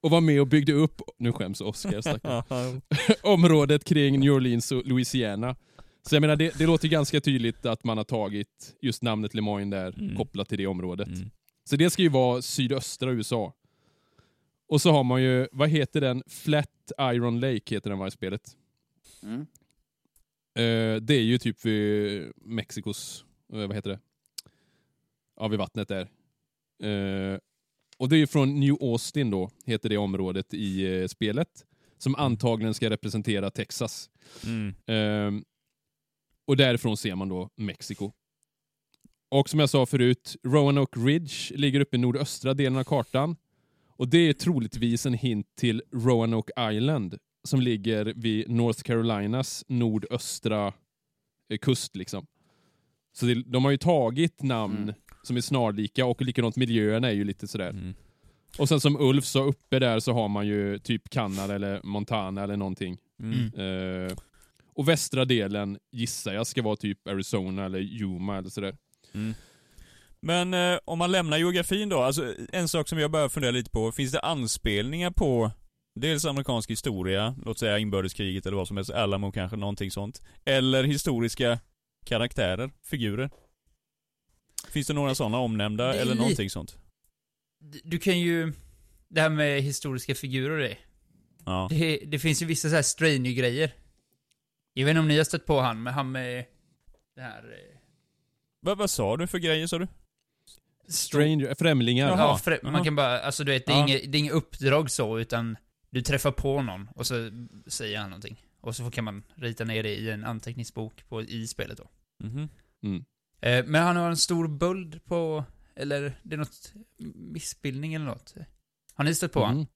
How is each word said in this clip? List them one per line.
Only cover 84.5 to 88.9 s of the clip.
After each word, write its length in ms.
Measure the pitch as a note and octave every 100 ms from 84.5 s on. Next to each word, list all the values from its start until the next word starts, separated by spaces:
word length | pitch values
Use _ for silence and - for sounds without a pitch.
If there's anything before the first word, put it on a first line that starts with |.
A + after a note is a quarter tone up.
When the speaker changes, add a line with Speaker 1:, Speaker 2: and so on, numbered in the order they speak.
| - -
Speaker 2:
Finns 180 | D3+ C#3
det 80 |
några 200 | D3 C#3
såna 240 | C3 A2 A#2
omnämnda 480 | B2 A2 G#2 G#2+ B2
Speaker 4:
Det 100 | C3+
är 40 |
Speaker 2:
eller 120 | B2+
Speaker 4:
li- 60 | A2+
Speaker 2:
någonting 300 | A#2 G3 G2
sånt? 280 | - D#2 - - _ _ _ _ _ _ _
Speaker 4:
D-, 200 | D#3 C#3+
du 140 | E3 E3+
kan 220 | G3 F3+
ju... 320 | F3 E3+ D#3+ D3 - - _